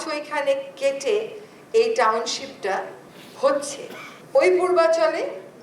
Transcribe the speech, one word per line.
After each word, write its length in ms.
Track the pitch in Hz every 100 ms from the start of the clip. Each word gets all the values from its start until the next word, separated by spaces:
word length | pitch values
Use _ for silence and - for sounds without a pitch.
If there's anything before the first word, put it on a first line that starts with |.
| 320
ওইখানে 400 | 302 294 294 277 269 - -
কেটে 400 | 277 269 277 214 220 - - - -
এই 160 | 226 233 226
টাউনশিপটা 800 | 226 226 - - 277 - 196 190 - - - - - -
হচ্ছে। 420 | 269 294 - - - - - - -
ওই 140 | 269 359 359
পূর্বাচলে 640 | 359 349 330 330 320 339 - - - -